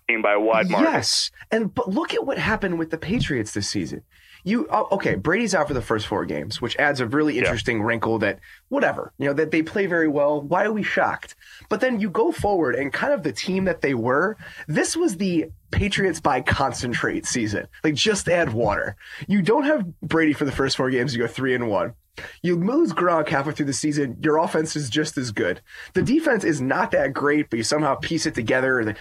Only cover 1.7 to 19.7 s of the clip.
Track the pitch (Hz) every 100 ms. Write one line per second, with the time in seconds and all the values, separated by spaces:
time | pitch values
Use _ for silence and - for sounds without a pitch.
1.7 | 262 185 220 339 453 277 202 160 214 190
2.7 | 165 160 160 160 233 - 131 104 104 98
3.7 | 107 80 - - _ - - 180 240 311
4.7 | 233 214 196 135 98 143 202 226 180 143
5.7 | 131 110 110 - 98 87 73 95 - 120
6.7 | - 147 135 113 143 151 123 92 113 -
7.7 | 113 110 117 113 113 104 95 - - -
8.7 | 277 170 - - - 139 143 156 165 160
9.7 | 208 190 170 156 143 143 151 139 180 214
10.7 | 214 185 202 120 - - - - - -
11.7 | 208 262 226 208 185 330 320 208 190 135
12.7 | 120 139 - 254 277 151 117 - 190 190
13.7 | 165 143 123 120 139 190 220 - - -
14.7 | 175 349 330 339 175 196 170 - - _
15.7 | - 196 208 190 156 151 131 - - 135
16.7 | 110 123 113 113 - - 127 110 104 -
17.7 | - 160 143 214 202 - 175 156 110 107
18.7 | 95 - - - - - 202 170 269 277